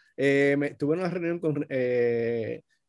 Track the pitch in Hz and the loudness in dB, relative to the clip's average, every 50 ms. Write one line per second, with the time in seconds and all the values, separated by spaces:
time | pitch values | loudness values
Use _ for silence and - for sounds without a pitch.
0 | _ _ _ - 135 139 139 139 139 139 143 143 143 143 - - 147 143 156 175 | _ _ _ 0 2 2 4 4 4 4 4 2 0 -2 -4 -4 -2 0 0 0
1 | 185 180 180 180 170 170 170 175 170 160 151 147 143 - 139 131 127 127 123 123 | -2 -2 -4 -4 -4 -4 -4 -2 -2 -2 -2 -2 -4 -4 -2 -2 0 0 2 2
2 | 120 120 117 117 117 113 117 117 110 113 120 110 - _ _ _ _ | 2 2 0 0 0 -2 -2 -2 -4 -6 -6 -10 -12 _ _ _ _